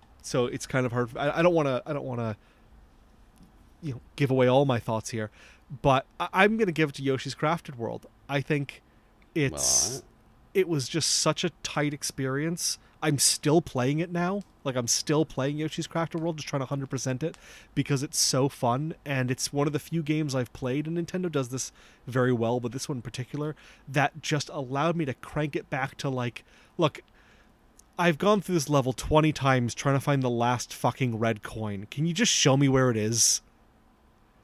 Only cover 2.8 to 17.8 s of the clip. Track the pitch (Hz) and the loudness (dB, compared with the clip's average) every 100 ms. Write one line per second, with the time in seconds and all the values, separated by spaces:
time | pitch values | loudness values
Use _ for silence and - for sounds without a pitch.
2.8 | - _ - - - - - - - - | -20 _ -20 -20 -20 -20 -20 -20 -20 -12
3.8 | 165 120 - - 139 131 127 131 143 120 | -10 -10 -12 -2 2 4 6 6 4 2
4.8 | - 113 - 113 107 - - - - 143 | -2 -4 -4 -6 -8 -10 -20 -20 -18 0
5.8 | 143 131 - - 175 185 208 226 208 156 | 4 4 2 -6 -2 4 4 4 0 2
6.8 | 143 - 135 135 139 - 151 170 - 123 | -2 -2 -2 -2 -4 -4 -2 -2 -6 -8
7.8 | 113 113 - - - 139 - 147 139 - | -8 -8 -12 -20 -6 -4 0 -2 -2 -10
8.8 | _ _ _ _ _ 165 135 - - - | _ _ _ _ _ -2 -2 0 0 2
9.8 | - 131 - _ _ _ - 196 170 156 | 0 -4 -12 _ _ _ -4 0 2 0
10.8 | 120 127 - - 160 151 175 - - - | -2 -2 0 2 2 0 -2 -4 -6 -2
11.8 | 147 143 - - 131 135 156 175 - - | -2 -2 -6 -4 -4 -2 -2 -2 -4 -6
12.8 | - _ 156 139 - - 151 165 - 131 | -12 _ 0 2 2 2 4 4 2 0
13.8 | 127 151 175 175 175 202 - _ 143 127 | 0 0 -2 -2 -2 -4 -8 _ -4 -2
14.8 | 117 - - 151 156 - 139 147 156 - | 0 -2 2 2 2 -2 -2 -2 -4 -6
15.8 | 160 165 160 170 165 156 - 139 131 143 | -4 -4 -2 -2 -4 -4 -6 -6 -4 -4
16.8 | 135 131 135 127 160 - - - - - | -4 -4 -4 -4 -4 -8 -18 -20 -6 -2